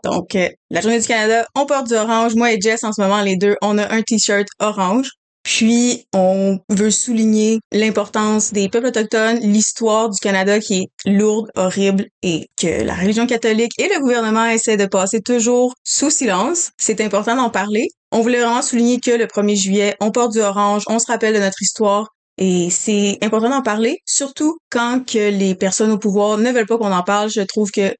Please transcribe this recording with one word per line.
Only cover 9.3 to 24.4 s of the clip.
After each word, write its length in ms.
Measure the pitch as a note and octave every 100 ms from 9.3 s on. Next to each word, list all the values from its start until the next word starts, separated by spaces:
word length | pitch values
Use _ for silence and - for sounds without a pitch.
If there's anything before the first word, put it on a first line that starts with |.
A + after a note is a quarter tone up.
| A#3
l'histoire 680 | G#3+ G#3 G#3+ - A3+ G#3+ A3+
du 100 | G3
Canada 400 | G#3 G3 F#3+ G#3
qui 220 | G#3+ F#3
est 280 | F#3+ - F#3+
lourde, 380 | G3 G#3+ G#3+ A3 -
horrible, 500 | F#3 F#3+ G3 G3 G#3 _
et 260 | F3+ E3 - -
que 240 | F3 -
la 100 | A2
religion 320 | F3 F#3 A3 A#3+
catholique 460 | A#3 A#3 A3 A#3 -
et 80 | D#4
le 120 | F#4
gouvernement 460 | C4+ A#3+ A3 A3 A3+
essaient 320 | A3+ A#3 G#3+
de 80 | G3
passer 340 | F#3+ F#3 A3+
toujours 520 | - B3 A3+ B3 B3 B3+
sous 280 | - - C#4
silence. 600 | C#4 B3+ F#3 A#3 F4 - -
C'est 240 | - G#3+
important 340 | G#3+ G3 G#3+ B3
d'en 140 | A#3+
parler. 380 | G3 G3+ G#3 D4 - _
On 100 | A3+
voulait 180 | A#3 A#3+
vraiment 220 | A#3 A#3+
souligner 380 | C#4+ A#3+ A#3 B3
que 120 | B3
le 160 | A#3 A3
premier 280 | - G#3 G#3
juillet, 400 | G3 G3+ G3+ -
on 120 | G#3+
porte 220 | A3+ A#3+
du 80 | G#3+
orange, 420 | G#3 G3 G3+ G#3 -
on 100 | A3+
se 80 | -
rappelle 260 | A#3 A3 A3
de 40 |
notre 220 | G3 F#3+
histoire. 480 | G3 - G#3+ G3+ G#3+ _ _ -
Et 320 | F#3+ F3+ F3
c'est 480 | - - G#3 G3+ G3+
important 260 | G#3+ A3 A3+
d'en 120 | C4+
parler, 360 | B3+ G#3 A3+ E4+ -
surtout 520 | - C#4 -